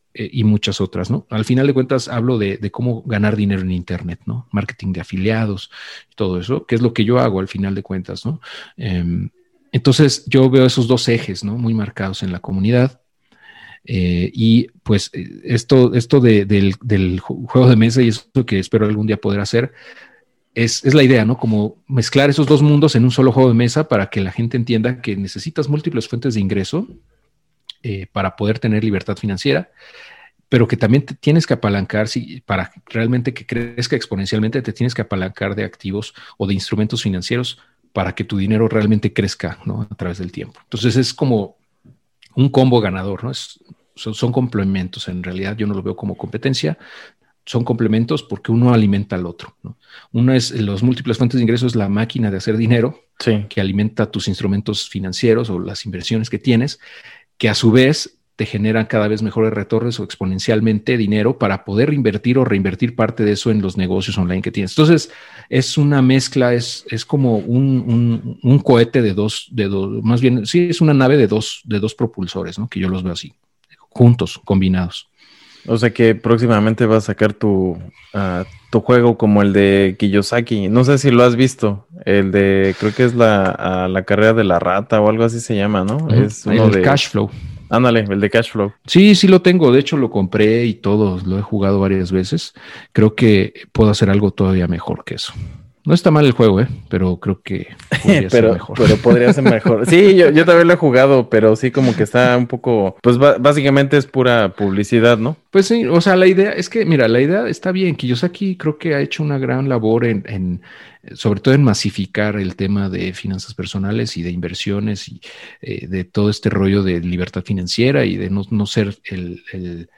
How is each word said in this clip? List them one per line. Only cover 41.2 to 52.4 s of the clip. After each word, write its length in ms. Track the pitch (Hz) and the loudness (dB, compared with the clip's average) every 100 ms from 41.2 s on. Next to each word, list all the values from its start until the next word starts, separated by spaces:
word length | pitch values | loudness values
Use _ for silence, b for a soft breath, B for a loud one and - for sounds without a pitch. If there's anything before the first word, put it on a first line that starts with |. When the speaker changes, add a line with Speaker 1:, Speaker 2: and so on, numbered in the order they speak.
| 135 113 98 - _ _ _ _ _ _ _ - | -2 -2 -4 -12 _ _ _ _ _ _ _ -2
Speaker 1:
un 140 | 135 | 2
combo 320 | 135 131 123 | 4 4 2
ganador, 420 | 101 92 95 95 | 0 -4 -6 -8
¿no? 80 | 120 | -10
Es, 280 | 135 - - _ - _ - | -12 -14 -20 _ -20 _ -16
son, 180 | 110 | -12
son 180 | 107 120 | -4 -2
complementos, 760 | 123 123 110 95 95 90 - - | -2 -2 -2 -2 -2 -6 -10 -12
en 160 | 90 | -10
realidad 320 | 90 92 98 107 | -10 -8 -8 -6
yo 100 | 104 | -6
no 60 | |
lo 100 | 98 | -6
veo 120 | 95 90 | -8 -8
como 200 | 101 90 | -10 -10
competencia, 600 | - 113 135 131 156 160 B B B B B _ - | -10 -6 -4 -4 -4 -8 B B B B B _ -8
son 180 | 120 | -4
complementos 600 | 120 117 113 110 117 151 | -2 -2 0 0 -2 -6
porque 280 | - - - | -6 -10 -4
uno 220 | 117 123 | 0 2
alimenta 420 | 120 107 98 101 92 | 4 2 0 -4 -6
al 100 | 90 | -8
otro, 300 | - - _ | -12 -20 _
¿no? 140 | - - b b b | -20 -20 b b b
Uno 220 | 117 127 | 0 2
es, 180 | 131 117 | 2 0
los 320 | 117 101 101 | -4 -4 -2
múltiples 340 | 120 127 123 113 | -2 -2 -4 -2
fuentes 200 | 123 127 | 0 0
de 60 | |
ingresos, 320 | 117 120 123 117 | 0 0 -2 -2
la 140 | 98 | -2
máquina 400 | 101 113 135 110 | -2 -4 -4 -4
de 80 | |
hacer 200 | 95 | -4